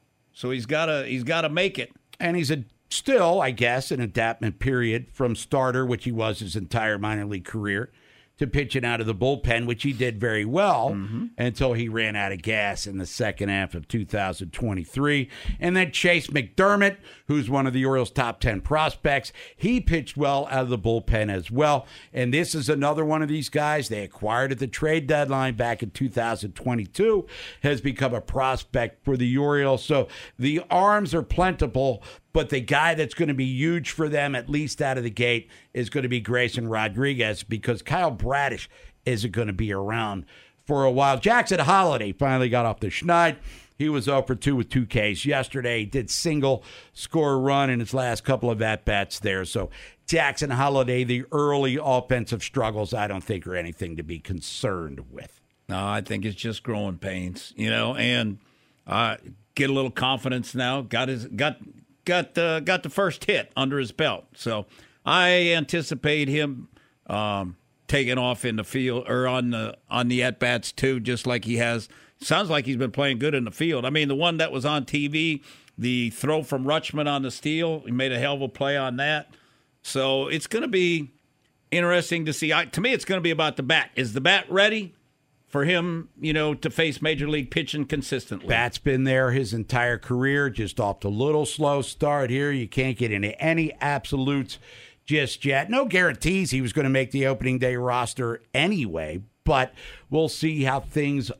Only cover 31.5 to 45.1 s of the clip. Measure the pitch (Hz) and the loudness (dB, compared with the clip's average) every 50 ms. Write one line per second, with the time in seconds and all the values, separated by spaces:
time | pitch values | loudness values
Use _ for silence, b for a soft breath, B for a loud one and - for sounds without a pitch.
31.5 | 170 - 151 131 - 131 135 135 120 101 B B B B B _ - 160 147 - | 2 2 0 0 2 2 2 2 0 -2 B B B B B _ 0 0 0 2
32.5 | 147 135 120 - 143 143 156 170 165 156 151 120 - - 170 147 143 131 135 131 | -2 -2 0 2 2 4 4 4 2 2 0 -4 0 -2 0 0 2 0 0 0
33.5 | 131 127 147 165 170 170 139 - - - 160 151 147 147 143 143 139 123 123 135 | 0 0 0 2 0 0 -2 -4 -4 -2 -2 0 2 0 0 0 -2 -4 -4 -2
34.5 | 147 147 151 139 - - 151 135 131 127 120 120 104 - 120 120 120 117 - B | -2 -2 -2 -2 -4 -2 -2 -2 0 -2 -2 -4 -2 0 2 2 2 0 -2 B
35.5 | B B B B - 127 123 104 - 151 127 123 127 123 107 101 123 123 123 117 | B B B B -6 -6 -4 -4 -2 -2 -2 0 -2 -2 -2 0 0 2 0 0
36.5 | - 127 117 113 110 107 107 107 95 113 135 139 139 123 113 107 107 - - - | 0 -2 -4 -2 -2 0 -2 -2 0 0 0 0 2 0 0 0 -2 -4 -6 -6
37.5 | 113 107 - - 120 107 - - 143 180 180 160 120 95 - 120 135 143 143 135 | -6 -4 -2 -2 -2 -2 -2 -2 0 0 0 0 -2 -2 -2 0 0 0 0 0
38.5 | 117 95 - - b b b b b b - 131 127 107 104 117 92 113 117 107 | -2 -4 -10 -14 b b b b b b -4 -2 -2 0 -2 -2 -2 -2 -2 -2
39.5 | 101 90 110 104 101 98 98 101 110 117 113 107 101 95 87 B B B B B | -2 -2 -2 -2 -2 -2 -2 -2 -2 -2 -2 -2 -4 -6 -10 B B B B B
40.5 | B B _ - 151 139 139 131 123 131 139 139 135 123 - 202 233 240 233 - | B B _ -2 2 4 4 4 4 6 4 4 4 4 4 4 4 4 4 2
41.5 | 196 170 147 139 190 190 190 175 143 120 107 101 92 - 143 135 131 131 127 123 | 2 2 4 6 6 6 6 4 4 0 -2 -4 -4 0 0 2 4 4 2 4
42.5 | 117 123 117 113 104 - - 98 - - - 170 175 170 170 165 139 - B B | 2 2 2 2 0 -2 -4 -4 -4 -2 2 4 6 6 6 4 2 0 B B
43.5 | B B B B B - 143 151 151 139 110 131 143 135 131 - 131 110 - 143 | B B B B B -4 -2 0 0 0 2 2 2 2 2 2 -2 0 0 0
44.5 | 143 127 113 - - 135 120 104 - 120 104 104 | 2 2 0 2 2 0 0 2 2 2 2 2